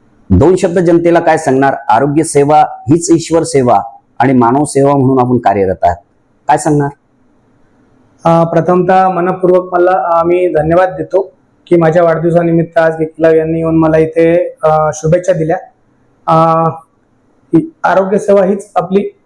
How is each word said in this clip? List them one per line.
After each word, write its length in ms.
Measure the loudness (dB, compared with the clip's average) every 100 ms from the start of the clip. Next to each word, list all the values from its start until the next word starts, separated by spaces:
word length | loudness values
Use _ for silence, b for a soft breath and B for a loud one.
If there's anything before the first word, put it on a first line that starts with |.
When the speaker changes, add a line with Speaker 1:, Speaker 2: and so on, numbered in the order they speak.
| _ _ -2
Speaker 1:
दोन 260 | 2 2 2
शब्द 240 | 0 0
जनतेला 400 | 2 2 2 0
काय 180 | 0 -2
सांगणार? 360 | 0 0 0 -2 -2
आरोग्य 340 | 0 0 -2
सेवा 360 | -2 0 2 2
हीच 520 | 0 -2 -2 0 2
ईश्वर 320 | 0 0 -2
सेवा 380 | 0 0 2 0 -2 -16 _ -2
आणि 140 | 0
मानव 300 | 2 2 0
सेवा 280 | 0 0 0
म्हणून 280 | 2 0 0
आपण 180 | 0 0
कार्यरत 380 | 0 0 -2 0
आहात, 140 | -2 -4 _ _ _ _ -4
काय 100 | -2
सांगणार? 320 | 0 -2 -2 -8 _ _ _ _ _ _ _ _ _ _ _ _ 0
Speaker 2:
अ, 180 | 0
प्रथमतः 680 | 0 -2 0 0 2 2 2
मनपूर्वक 640 | 0 -4 -2 0 0 0
मला, 460 | 0 0 0 0 -2
अ, 40 |
मी 240 | 0 0 0
धन्यवाद 420 | -2 0 0 0
देतो 440 | -4 -4 -4 -4 _ _ _ -2
की 80 | 0
माझ्या 280 | 2 2
वाढदिवसानिमित्त 760 | 0 0 0 0 0 -2 -2 -2
आज 160 | -2 -2
विप्लव 360 | -8 -2 2 2
यांनी 220 | 0 -4
येऊन 180 | 0 0
मला 200 | 2 2
इथे, 580 | 0 2 2 2 -2 -4
अ, 260 | -2 0 -2
शुभेच्छा 400 | -4 -2 -2 0
दिल्या. 240 | -2 -2 -4 -8 _ _ _ _ _ -2
अ, 420 | 2 2 2 -2 -4 -16 _ _ _ _ _ -2 -2 -2 _
आरोग्य 340 | -2 0 0 -2
सेवा 280 | 0 2 2
हीच 260 | -2 -4 -6
आपली, 400 | -2 -2 -4 -12